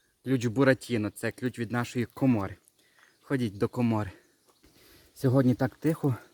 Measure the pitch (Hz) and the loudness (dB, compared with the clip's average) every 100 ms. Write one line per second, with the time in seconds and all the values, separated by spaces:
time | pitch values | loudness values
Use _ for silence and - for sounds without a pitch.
0 | _ _ 123 131 120 113 135 131 - 117 | _ _ -2 -2 0 2 2 2 0 -4
1 | 104 - 113 - 123 120 107 120 117 123 | -4 -6 -8 -6 -8 -6 -6 -4 -4 -4
2 | 110 - 135 110 95 92 _ _ _ _ | -6 0 2 2 0 -10 _ _ _ _
3 | _ _ - 135 117 101 120 123 117 110 | _ _ -6 -4 -2 -2 -4 0 0 0
4 | 95 - _ _ _ _ _ _ _ - | -2 -10 _ _ _ _ _ _ _ -20
5 | _ - 135 135 127 - 131 - 151 165 | _ -2 2 4 4 2 0 -2 -2 0
6 | 143 113 - | 0 -2 -8